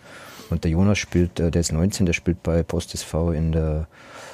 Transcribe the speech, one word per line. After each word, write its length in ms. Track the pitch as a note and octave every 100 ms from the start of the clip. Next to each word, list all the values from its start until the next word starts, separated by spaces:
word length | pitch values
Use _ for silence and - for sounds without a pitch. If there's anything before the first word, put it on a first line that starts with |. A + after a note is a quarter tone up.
| - - - - -
Und 120 | E2+
der 60 | E2
Jonas 280 | E2 G2 G2
spielt, 420 | - F2 F2 -
äh, 100 | E2
der 100 | E2
ist 120 | E2
neunzehn, 340 | D#2 F#2+ - F2+
der 60 |
spielt 280 | E2 - E2+
bei 200 | - E2
Post 320 | D#2+ E2+ -
S 80 | F#2
V 300 | - D#2 E2+
in 180 | D#2 D#2+
der, 380 | D#2+ D#2 D#2 D#2 - - - -